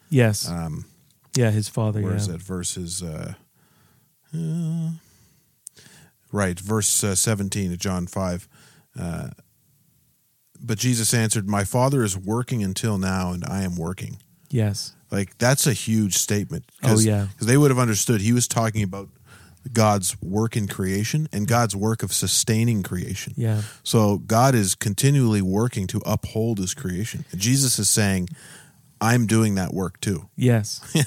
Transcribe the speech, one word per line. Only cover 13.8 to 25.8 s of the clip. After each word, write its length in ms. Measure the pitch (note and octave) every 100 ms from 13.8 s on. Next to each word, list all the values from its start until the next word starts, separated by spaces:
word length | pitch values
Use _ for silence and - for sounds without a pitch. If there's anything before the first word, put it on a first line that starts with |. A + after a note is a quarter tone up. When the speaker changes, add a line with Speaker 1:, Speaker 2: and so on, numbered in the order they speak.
| E2 F#2 - - _ _ -
Speaker 1:
Yes. 440 | A#2+ G#2 G2+ - - -
Speaker 2:
Like, 260 | G2+ F#2+ -
that's 300 | A#2+ C#3 D3
a 60 |
huge 420 | G2 - A2 G#2 -
statement. 480 | - G#2 F#2 E2 - -
Speaker 1:
Oh, 60 | A#2
Speaker 2:
'Cause, 160 | A2 A2
Speaker 1:
yeah. 220 | G#2 G2 -
Speaker 2:
'cause 100 | G#2+
they 100 | C#3
would 120 | C#3+
have 100 | B2
understood 420 | A#2+ G2+ - A2
he 100 | G#2+
was 140 | B2 -
talking 340 | A#2+ A2+ G#2+
about 280 | G2 G2 G2 - - - - - C#3
God's 420 | A2+ G#2+ G2+ F#2 -
work 340 | F2 G2+ A2+ A#2+
in 120 | G2
creation 600 | - F#2+ G2 A2 D3+ D#3
and 140 | G2+ G#2
God's 280 | A#2 A#2 G2
work 260 | A2 A2+
of 100 | F#2+
sustaining 720 | - F#2+ - - A2 A#2+ G#2+
creation. 500 | F2+ F2+ - F#2+ - G2
Speaker 1:
Yeah. 280 | A2 G#2+ G#2+ -
Speaker 2:
So 360 | - A#2 G#2 G2
God 360 | F2+ A2+ C3+ B2
is 200 | F#2+ -
continually 640 | G#2+ G2 C3+ C#3+ A#2 G#2
working 460 | F#2 G2 A#2+ A2+